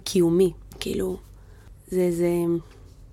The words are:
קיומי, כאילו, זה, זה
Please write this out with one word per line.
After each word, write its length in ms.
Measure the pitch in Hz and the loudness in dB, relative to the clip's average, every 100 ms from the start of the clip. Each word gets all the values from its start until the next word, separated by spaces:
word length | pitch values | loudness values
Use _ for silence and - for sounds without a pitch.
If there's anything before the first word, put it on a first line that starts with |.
קיומי, 480 | - 185 165 175 185 - - - | 2 2 4 4 2 0 -14 -10
כאילו, 380 | - - 185 185 - - - - - - - | -6 -4 -4 -6 -14 -20 -20 -20 -20 -20 -4
זה, 200 | 185 180 | 0 0
זה 160 | 170 175 175 170 170 - - - - - | 2 0 2 0 -2 -4 -20 -20 -20 -20